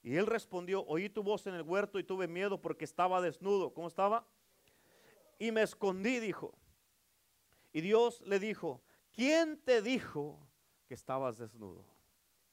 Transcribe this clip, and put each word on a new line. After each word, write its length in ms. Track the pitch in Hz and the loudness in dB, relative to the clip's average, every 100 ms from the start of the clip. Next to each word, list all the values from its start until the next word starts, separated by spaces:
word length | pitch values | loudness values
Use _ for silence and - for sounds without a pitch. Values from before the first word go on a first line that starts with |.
Y 140 | 117 | 0
él 100 | 147 | 0
respondió, 580 | 220 226 - 180 175 190 | 0 -2 -4 -10 -4 -4
'Oí 240 | 156 156 202 | -2 -2 -2
tu 140 | 220 | -4
voz 220 | 202 208 202 | -2 -4 -4
en 80 | |
el 60 | 180 | -8
huerto 380 | 156 190 202 196 | -2 0 0 -4
y 40 | |
tuve 240 | 175 185 175 | -4 -4 -2
miedo 340 | 175 202 196 | -2 -2 -2
porque 240 | 165 160 | -4 -6
estaba 360 | 151 - 180 185 | -6 0 2 2
desnudo.'" 520 | 175 - 190 202 170 | 0 -2 0 0 0
¿Cómo 140 | - 170 | -6 -8
estaba? 380 | 175 202 226 _ _ _ _ _ _ _ _ - _ _ _ | 0 2 2 _ _ _ _ _ _ _ _ -20 _ _ _
"Y 140 | 226 | 0
me 100 | 220 | 2
escondí", 580 | 208 - 202 185 214 247 | 2 2 -2 2 0 0
dijo. 340 | 220 - - _ _ _ _ _ _ _ _ _ _ _ _ | -2 -6 -10 _ _ _ _ _ _ _ _ _ _ _ _
Y 80 | 151 | -4
Dios 400 | 175 220 233 233 | 4 6 6 0
le 180 | 190 196 | -2 0
dijo, 440 | 214 202 165 123 _ _ _ | 0 -4 -6 -8 _ _ _
"¿Quién 460 | - 262 320 320 302 | 0 4 4 4 -2
te 240 | - 240 | 2 4
dijo 680 | 208 262 - 151 147 151 147 _ _ _ _ | 4 -2 -2 -8 -8 -10 -20 _ _ _ _
que 60 | |
estabas 460 | 123 - 131 131 113 | -14 -4 -2 -2 -4
desnudo?" 440 | 113 113 101 87 95 _ _ _ _ _ _ | -14 -12 -14 -14 -20 _ _ _ _ _ _